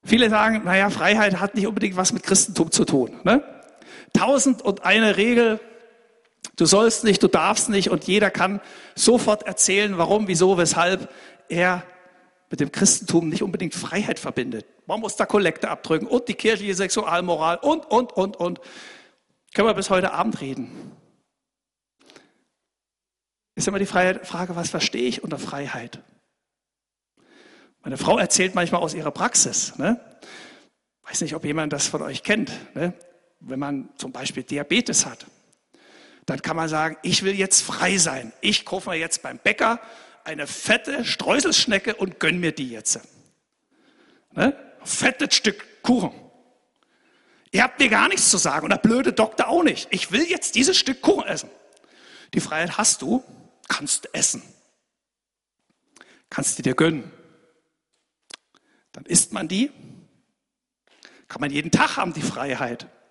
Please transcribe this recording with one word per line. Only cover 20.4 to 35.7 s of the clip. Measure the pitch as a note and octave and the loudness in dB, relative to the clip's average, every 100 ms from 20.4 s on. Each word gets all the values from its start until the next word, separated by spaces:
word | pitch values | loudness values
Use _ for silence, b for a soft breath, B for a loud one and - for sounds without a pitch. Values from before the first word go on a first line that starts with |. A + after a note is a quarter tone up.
reden. | C#3 C3 A#2 - - - _ _ _ _ _ _ _ _ _ _ b b b b _ _ _ _ _ _ _ _ _ _ _ - | -8 -8 -10 -14 -18 -20 _ _ _ _ _ _ _ _ _ _ b b b b _ _ _ _ _ _ _ _ _ _ _ -6
Ist | F#3+ | -4
immer | G3 | -2
die | G3 | 0
Freiheit, | F#3+ F#3 F#3 - | 2 2 0 -8
Frage, | E3+ F3+ F3 | -8 -6 -6
was | E3 | -4
verstehe | - - - B2 | -4 -4 -2 -2
ich | - | -2
unter | - C#3+ | -8 -10
Freiheit? | - C#3+ C#3+ A#2+ A#2+ - _ _ _ _ _ _ _ _ _ _ _ _ b b b b b _ | -8 -10 -8 -10 -12 -18 _ _ _ _ _ _ _ _ _ _ _ _ b b b b b _
Meine | - C3 | -12 -6
Frau | - A3+ | 0 2
erzählt | F3 - F#3 | 2 2 2
manchmal | F#3 F3 F3 | 0 0 0
aus | E3 | -2
ihrer | D#3 D3+ | -4 -8
Praxis, | - G#3+ - - G#2+ - - | -2 0 2 0 -2 -6 -4
ne? | D#3 A#3+ - - B B B B B _ _ _ | -2 -2 -6 -20 B B B B B _ _ _
Weiß | - - | -10 -6
nicht, | D#3 | -6
ob | D#3 D3 | -6 -4
jemand | D#3 D3+ | -4 -4
das | C#3+ - | -4 -4
von | D3+ | -4
euch | - C3 | -6 -8
kennt, | - A3 - - - - | -2 -2 -2 -10 -12 -6
ne? | F3 - - _ _ _ | -6 -6 -20 _ _ _
Wenn | - C3 | -12 -8
man | C#3+ C#3 A#2+ - | -6 -8 -10 -14
zum | C3 | -12
Beispiel | B2 C3+ - | -10 -10 -10
Diabetes | - C#3+ C#3+ G#3 A#3+ F3 - | -8 -8 -2 -2 0 -2 -2
hat, | - - _ _ _ _ | -8 -20 _ _ _ _